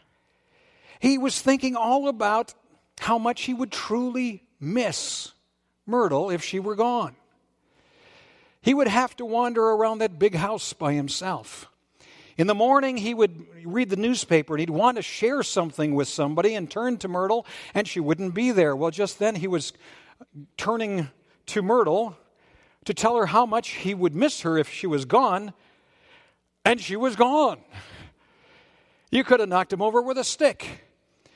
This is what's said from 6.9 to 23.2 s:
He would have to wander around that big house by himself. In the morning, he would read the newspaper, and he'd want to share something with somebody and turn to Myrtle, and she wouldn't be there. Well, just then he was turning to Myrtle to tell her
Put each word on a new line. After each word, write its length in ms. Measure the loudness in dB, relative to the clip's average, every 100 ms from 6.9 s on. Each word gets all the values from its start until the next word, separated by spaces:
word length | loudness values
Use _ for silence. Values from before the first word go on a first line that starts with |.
| 0 -4 -10 _ _ _ _ _ _ _ _ _ -20 _ _ _ _
He 120 | 2
would 140 | 2 2
have 280 | 2 0 -4
to 80 | -4
wander 380 | -2 0 2
around 360 | 2 2 2 0
that 200 | -2 0
big 160 | 0 0
house 380 | -4 -6 -8
by 200 | -4 -2
himself. 720 | -2 -2 -6 -6 -8 -10 -20 -20 _ _ _ -20 -20 -8 0
In 100 | 2
the 80 | 4
morning, 420 | 4 4 2 -2
he 160 | -4
would 320 | 2 2 0 -20 -16 -6
read 240 | -2 0
the 60 | 0
newspaper, 580 | 0 0 2 2 2
and 60 | -2
he'd 100 | -2
want 280 | 2 2 2
to 40 |
share 420 | -4 -2 0 0
something 500 | -2 -2 -2 -2 0
with 140 | 0 0
somebody 480 | -2 -2 2 0 0
and 140 | -6
turn 280 | -4 -4 -4
to 80 | -4
Myrtle, 380 | -2 0 0 -4 -14 -6
and 140 | -4 -2
she 120 | -2
wouldn't 340 | -2 0 -2
be 180 | 0 2
there. 240 | 4 4 2
Well, 160 | -2
just 280 | -2 -4 -2
then 160 | -2 -2
he 120 | -2
was 260 | -2 -4 -12 -20 -20 -20 -20 -20 -20 -18 -6
turning 520 | -4 -2 -2 -4 -4 -10 _ _ -6
to 140 | -2
Myrtle 560 | 2 4 4 2 -2 -8 _ _ _ _ _ _ -8
to 80 |
tell 240 | 0 2
her 80 | 2